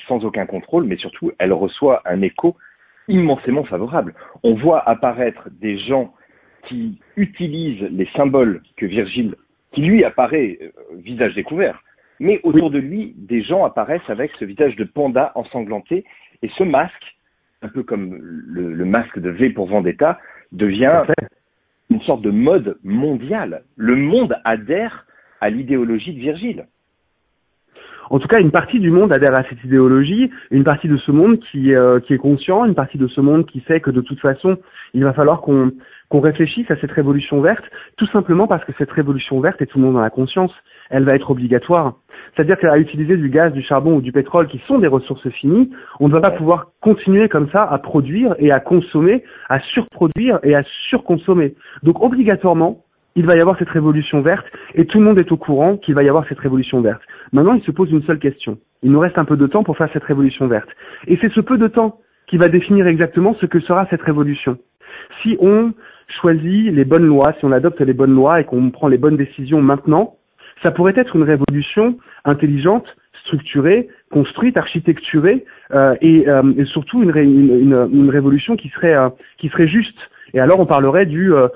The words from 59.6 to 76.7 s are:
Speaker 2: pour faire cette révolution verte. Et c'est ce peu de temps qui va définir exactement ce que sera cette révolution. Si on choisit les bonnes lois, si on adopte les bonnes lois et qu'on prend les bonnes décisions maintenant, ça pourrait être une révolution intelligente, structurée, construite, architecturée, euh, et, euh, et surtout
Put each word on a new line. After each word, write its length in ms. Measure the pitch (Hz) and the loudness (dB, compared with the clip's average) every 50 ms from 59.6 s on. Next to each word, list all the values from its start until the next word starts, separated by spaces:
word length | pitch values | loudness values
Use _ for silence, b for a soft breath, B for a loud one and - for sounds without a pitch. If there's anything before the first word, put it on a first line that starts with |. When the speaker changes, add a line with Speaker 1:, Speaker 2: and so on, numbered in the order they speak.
| 214 | 0
Speaker 2:
pour 120 | - 147 | -2 -2
faire 120 | - 165 151 | -2 -4 -4
cette 120 | - 151 - | -4 -6 -4
révolution 440 | - 147 139 139 135 - - 139 | -2 0 0 0 0 0 -2 -2
verte. 220 | 123 117 107 - - B B B B B B B | -2 0 -2 -4 -8 B B B B B B B
Et 100 | - 180 170 | 0 0 0
c'est 120 | - 220 - | 0 0 0
ce 80 | 220 | 0
peu 160 | 214 - 262 | 0 0 0
de 100 | 220 226 | 0 0
temps 320 | 214 220 240 226 214 208 _ _ _ _ _ _ | 2 2 0 0 0 -4 _ _ _ _ _ _
qui 100 | - 185 | -4 0
va 100 | 165 175 | 2 2
définir 400 | 170 165 180 175 - 202 202 185 | 4 2 2 2 2 2 2 4
exactement 480 | 180 165 160 170 160 - 180 180 208 220 - | 2 2 0 -2 -2 0 0 0 0 0 -2
ce 40 | 190 | -4
que 140 | - - 170 | -2 -2 -2
sera 280 | - - 175 185 190 - | 0 0 0 0 0 -2
cette 140 | 175 165 - | -4 -4 -2
révolution. 540 | 160 151 147 147 147 143 - - 135 123 123 _ _ _ B B B B B B B - - | -2 -2 0 0 -2 -2 -4 -4 -6 -6 -6 _ _ _ B B B B B B B -18 -6
Si 140 | - 220 220 - | -4 -4 0 2
on 320 | 175 190 208 214 226 233 220 b b b b b b - - - | 4 4 4 4 2 0 -4 b b b b b b -20 -8 0
choisit 500 | - 170 165 160 156 170 190 208 220 220 | 2 2 2 2 0 0 0 0 0 2
les 140 | 165 143 135 | 2 2 2
bonnes 200 | 131 151 165 170 | 4 4 4 6
lois, 280 | 156 147 139 139 151 156 - | 6 6 4 4 2 0 0
si 60 | - | 0
on 60 | 139 | 0
adopte 300 | 135 127 135 170 170 - | 2 2 2 0 0 0
les 120 | 143 135 131 | 0 0 2
bonnes 200 | 123 135 135 135 | 2 4 4 4
lois 260 | 131 131 139 165 165 | 4 4 4 4 2
et 60 | 143 | 0
qu'on 240 | - 127 123 127 127 | 0 0 0 0 0
prend 180 | 123 - 156 | -2 -2 0
les 120 | 143 123 127 | 2 2 2
bonnes 180 | 143 151 151 | 2 2 2
décisions 440 | 139 139 - - - 135 131 156 151 | 0 -2 -4 -8 -12 -4 -2 0 2
maintenant, 540 | 139 135 139 139 - 156 156 170 226 233 - _ _ _ b b b b b - - | 2 2 2 0 0 0 2 2 0 -2 -6 _ _ _ b b b b b -4 -4
ça 80 | 170 | -2
pourrait 220 | 156 160 175 190 196 | 0 2 0 2 2
être 200 | 254 247 254 - | 2 0 0 0
une 80 | 170 156 | 0 2
révolution 720 | 143 156 139 139 - 143 143 143 - - 208 220 247 240 B B B B B - | 2 2 0 0 -2 -2 -4 -4 -2 0 0 0 0 -2 B B B B B -2
intelligente, 600 | 143 143 147 156 147 143 139 139 180 208 233 - - - _ _ _ _ - - | -2 0 0 0 0 0 0 0 0 0 0 -4 -8 -16 _ _ _ _ -20 -8
structurée, 640 | - - 139 - - - 147 135 165 196 240 240 b b b b _ | -6 -6 -6 -6 -4 -2 0 2 2 2 2 0 b b b b _
construite, 460 | - 147 139 - - - 226 254 247 | 0 0 0 0 -2 -2 -2 0 0
architecturée, 880 | 185 151 - - 170 - 175 156 - - - - 151 143 190 233 262 B B B B B B - | -2 -4 -4 -6 -2 0 0 -2 -2 -4 -4 -2 2 2 2 2 0 B B B B B B 2
euh, 220 | 139 135 135 127 - | 2 4 4 2 2
et, 280 | - 165 160 160 135 147 | 4 4 6 6 4 4
euh, 240 | 143 135 131 135 127 | 4 4 4 2 2
et 80 | 127 143 | 2 -2
surtout 360 | 135 | -2